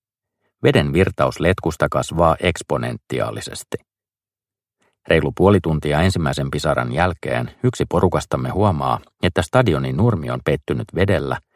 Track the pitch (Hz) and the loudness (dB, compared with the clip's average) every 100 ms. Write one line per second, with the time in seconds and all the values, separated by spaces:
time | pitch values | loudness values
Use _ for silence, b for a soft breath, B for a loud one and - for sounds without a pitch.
0 | _ _ _ _ _ _ - 143 73 69 | _ _ _ _ _ _ 2 2 2 2
1 | 95 - 65 - 80 98 82 76 73 73 | 2 2 -2 0 0 2 -2 0 0 0
2 | - 82 85 76 90 80 - 71 60 60 | -2 2 2 4 0 -2 -4 -4 -4 -8
3 | - 64 55 55 - - - - - _ | -6 -4 -4 -6 -10 -14 -10 -10 -12 _
4 | _ _ _ _ _ _ _ _ _ _ | _ _ _ _ _ _ _ _ _ _
5 | - 82 73 - 92 101 82 78 73 73 | 2 2 2 2 4 4 2 0 0 2
6 | 92 92 76 67 69 71 78 71 62 64 | 2 0 -2 -2 -4 -4 -2 0 -2 0
7 | 90 90 - 60 60 - 123 - - - | -2 -2 -4 -4 -4 -4 -4 -2 -2 2
8 | 92 78 - 67 64 - 104 78 65 57 | 2 0 -2 -4 -4 0 0 0 -2 -4
9 | - _ 87 - 85 127 120 73 65 65 | -6 _ -2 -2 0 2 2 2 -2 0
10 | 117 98 69 62 - 71 - 67 57 92 | 0 0 -4 -4 -2 -2 -2 -4 -4 -2
11 | 95 87 69 64 - | 0 0 -2 -6 -10